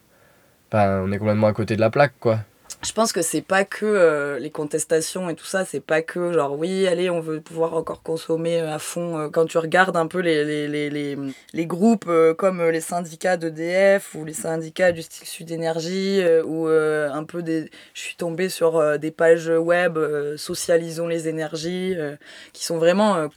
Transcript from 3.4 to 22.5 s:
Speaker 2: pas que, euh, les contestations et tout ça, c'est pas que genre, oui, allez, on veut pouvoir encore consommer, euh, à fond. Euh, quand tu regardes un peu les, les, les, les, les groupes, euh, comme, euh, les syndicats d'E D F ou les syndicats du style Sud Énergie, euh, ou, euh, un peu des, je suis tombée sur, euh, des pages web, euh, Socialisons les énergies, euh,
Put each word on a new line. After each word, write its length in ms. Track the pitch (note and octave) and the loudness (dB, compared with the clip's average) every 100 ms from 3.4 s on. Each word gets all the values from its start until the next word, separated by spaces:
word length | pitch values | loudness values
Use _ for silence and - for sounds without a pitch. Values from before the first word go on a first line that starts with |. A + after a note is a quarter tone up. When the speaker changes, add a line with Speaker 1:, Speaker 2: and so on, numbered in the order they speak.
Speaker 2:
pas 240 | - F#3+ G3 | 0 0 0
que, 200 | - G#3+ | -2 0
euh, 520 | G#3 E3 D3 C#3+ C#3 | 4 4 4 0 -4
les 140 | D3 | -6
contestations 760 | - D3 D#3 - D#3+ D#3+ F#3 F3+ | -8 -4 -4 0 0 0 -4 -6
et 60 | D#3 | -8
tout 100 | - | -4
ça, 200 | F#3+ F#3 | -4 -2
c'est 140 | C#3 | -6
pas 220 | - D#3 | -2 -2
que 320 | D#3+ F3+ F3 | -2 -2 0
genre, 240 | E3 C#3+ C#3+ | 2 0 0
oui, 300 | F3 F#3+ F#3+ | -2 0 2
allez, 220 | E3+ F#3 | 2 0
on 100 | E3+ | 0
veut 220 | D#3+ D#3 | -4 -8
pouvoir 320 | E3 D#3+ E3 | -8 -4 -2
encore 300 | E3 - D#3 | -2 -6 -8
consommer, 580 | - D#3+ - D#3+ E3 E3+ | -6 -6 -2 -2 0 -2
euh, 140 | D#3+ D3+ | -2 -6
à 40 | |
fond. 380 | - F3 F3 D#3+ | -8 -6 -6 -4
Euh, 120 | D3+ | -2
quand 160 | E3 D#3+ | 0 0
tu 120 | E3 | 0
regardes 400 | D#3+ F3+ F#3 E3+ | 2 4 4 2
un 80 | D#3+ | -2
peu 140 | F3+ | 0
les, 260 | E3+ D#3 D3+ | 0 2 0
les, 220 | D3+ D3 | -2 -4
les, 220 | D3 D3 | -4 -4
les, 280 | D3 C#3+ C#3 C#3 - - | -4 -6 -6 -8 -12 -10
les 120 | - E3 | -6 -6
groupes, 400 | E3+ A3 A3 - | 0 2 2 2
euh, 280 | E3 D#3+ D#3+ | 4 4 4
comme, 260 | F#3+ F3+ | 0 2
euh, 100 | E3 | 0
les 100 | E3 | 0
syndicats 560 | D#3+ F3 E3+ D#3+ F#3 F3 | -2 -6 -6 -4 -2 0
d'E 120 | E3 | -2
D 500 | D#3 E3+ F#3 G3 G3 | -4 -2 4 4 4
F 140 | - | 0
ou 100 | D#3 | -12
les 100 | D#3 | -10
syndicats 580 | D#3+ E3 E3 D#3+ E3+ F3+ | -8 -4 -4 -4 0 0
du 100 | E3 | 0
style 260 | D#3+ - - | -6 -16 -16
Sud 240 | - E3 | -14 -10
Énergie, 680 | E3 E3 E3 E3 F#3+ G3 G3 | -4 -2 -2 -4 -2 0 2
euh, 220 | F3 E3 | 4 4
ou, 240 | D3+ D#3+ D#3+ | 2 -2 2
euh, 420 | D#3+ D#3 D3+ D3 | 2 2 0 -2
un 120 | C#3+ | -4
peu 180 | D#3 F3 | -8 -8
des, 300 | E3 D#3+ D3+ - - - | -4 -4 -6 -14 -20 -14
je 60 | |
suis 140 | - - | -12 -8
tombée 340 | E3+ E3 F#3 | -6 -2 -4
sur, 280 | - E3 D#3+ | 0 2 4
euh, 200 | D3+ D3 | 2 2
des 140 | D#3 | -2
pages 380 | - E3 E3 D#3+ | 4 6 6 4
web, 480 | E3 E3 F3 F3+ D#3+ | 2 4 2 2 0
euh, 400 | D3+ D3 D3 D3+ | -2 -2 -4 -6
Socialisons 680 | - F3 - E3+ E3 D#3+ E3+ | -8 -4 2 2 2 -4 -4
les 200 | E3+ D#3+ | -2 -4
énergies, 680 | D#3+ D3+ D#3 E3 F#3 F#3 F3+ | -4 -6 -6 -6 -4 -4 -4
euh, 180 | D3 D3 - - - | -6 -10 -16 -20 -20